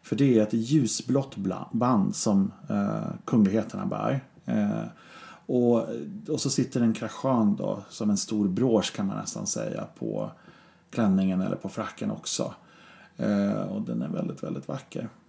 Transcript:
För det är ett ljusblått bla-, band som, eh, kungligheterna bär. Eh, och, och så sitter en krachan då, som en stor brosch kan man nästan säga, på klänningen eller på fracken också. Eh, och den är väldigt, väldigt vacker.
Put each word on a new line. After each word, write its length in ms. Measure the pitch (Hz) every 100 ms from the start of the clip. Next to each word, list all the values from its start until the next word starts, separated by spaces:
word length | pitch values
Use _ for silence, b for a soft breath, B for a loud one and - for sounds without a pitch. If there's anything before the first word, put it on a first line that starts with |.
För 140 | - 113
det 220 | 139 117
är 40 |
ett 100 | 107
ljusblått 840 | 113 117 151 113 - - 135 131 -
bla-, 320 | 95 92 -
band 440 | 113 123 113 101 -
som, 360 | 113 98 98 - -
eh, 420 | 104 101 - 107 -
kungligheterna 640 | - 120 98 110 101 98 95
bär. 380 | 104 110 135 - -
Eh, 380 | - 107 104 110 113 B B B B B -
och, 400 | 127 120 117 113 117 - 101 -
och 120 | 147
så 100 | 139
sitter 300 | - 127 131
en 120 | 117
krachan 640 | 107 113 - 131 123 107 98
då, 260 | 101 98 -
som 220 | - 104
en 60 | 98
stor 320 | - 107 101
brosch 440 | 95 127 113 - -
kan 100 | 98
man 100 | 104
nästan 300 | 104 107 104
säga, 380 | - 53 53 52 -
på 320 | 57 53 53 B B B B B B
klänningen 500 | - 107 95 95 92
eller 160 | 98 -
på 120 | 95
fracken 420 | - 104 - 107
också. 440 | 107 - - - - B B B B B -
Eh, 360 | 113 101 101 104
och 200 | 98 101
den 200 | 113 117
är 60 | 127
väldigt, 340 | - - -
väldigt 260 | - 143 143
vacker. 400 | 139 - - 117 -